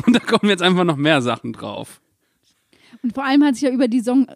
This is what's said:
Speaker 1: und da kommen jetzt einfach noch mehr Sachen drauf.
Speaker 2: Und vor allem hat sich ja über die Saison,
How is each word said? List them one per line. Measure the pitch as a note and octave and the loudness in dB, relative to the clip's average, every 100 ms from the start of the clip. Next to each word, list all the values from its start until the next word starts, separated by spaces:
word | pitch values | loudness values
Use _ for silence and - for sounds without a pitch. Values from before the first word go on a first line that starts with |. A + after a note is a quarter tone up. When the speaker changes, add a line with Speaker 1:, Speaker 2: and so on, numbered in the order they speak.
Speaker 1:
und | F3+ | -2
da | A#3+ | -2
kommen | - A3+ G#3 | 0 0 2
jetzt | F#3 | 0
einfach | F3+ F3+ | 2 2
noch | F3 C#3 | 0 0
mehr | D3+ D3 | 2 2
Sachen | A#2+ A2+ A#2 | 0 -4 -8
drauf. | A2 A2 G2+ A#2 - _ _ _ _ _ _ _ _ _ - | -12 -12 -12 -14 -20 _ _ _ _ _ _ _ _ _ -10
Speaker 2:
Und | A#3+ | -8
vor | B3+ | -6
allem | C4+ C#4+ | 0 4
hat | D4 | 4
sich | A#3 | 2
ja | C#4+ | 0
über | B3 B3 | 0 0
die | B3 | 0
Saison, | A3 B3+ B3+ | 0 2 0